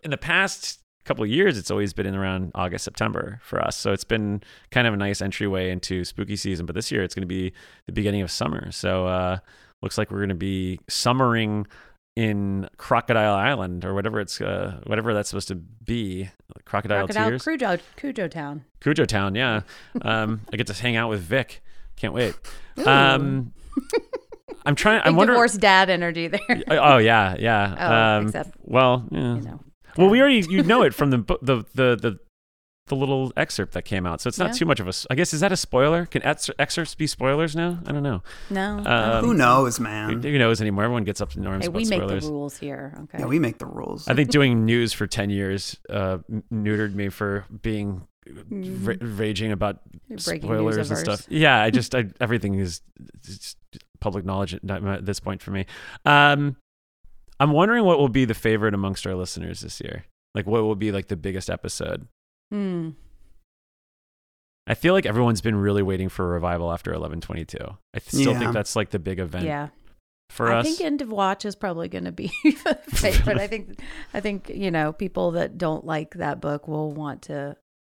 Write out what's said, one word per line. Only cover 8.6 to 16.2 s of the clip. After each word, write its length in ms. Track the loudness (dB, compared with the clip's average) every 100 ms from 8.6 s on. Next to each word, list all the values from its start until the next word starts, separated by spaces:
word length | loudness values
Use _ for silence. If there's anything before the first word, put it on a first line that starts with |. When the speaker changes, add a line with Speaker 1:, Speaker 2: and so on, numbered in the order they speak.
| -8
Speaker 1:
So, 340 | -6 -2 -2 0
uh, 320 | 0 -2 -4 _ _ _ -12
looks 160 | -8 -4
like 140 | -4
we're 100 | -4
gonna 140 | -4
be 460 | -2 -4 -4 -4 -6 -6
summering 800 | -2 0 4 4 2 0 -2 -4 -12 -20 _ _ -2
in 520 | 0 0 -2 -4 -6 -12
Crocodile 560 | 0 0 2 2 4 2
Island 480 | 2 0 -4 -6
or 100 | -4
whatever 240 | -2 -2 -4
it's, 200 | -6 -6
uh, 400 | -4 -4 -6 -8 -4
whatever 280 | -2 0
that's 140 | -2 -2
supposed 200 | -6 -6
to 60 |
be. 760 | -10 -10 -14 -6 -4 -4 -6